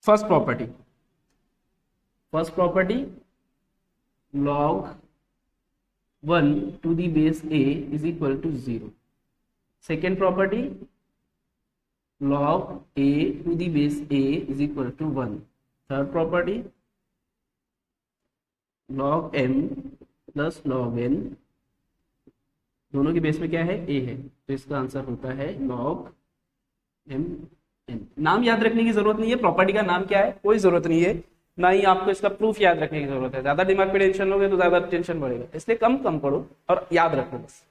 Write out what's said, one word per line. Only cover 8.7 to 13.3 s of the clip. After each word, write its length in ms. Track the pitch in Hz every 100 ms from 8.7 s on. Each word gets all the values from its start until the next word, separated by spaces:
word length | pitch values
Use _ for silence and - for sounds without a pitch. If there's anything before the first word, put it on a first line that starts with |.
| 113 107 - _ _ _ _ _ _ _ _
Second 340 | - 156 180 190
property 420 | 190 180 196 214 277 - - _ _ _ _ _ _ _ _ _ _ _ _ _
log 480 | 139 143 143 170 - - - -
a 120 | 139 147 165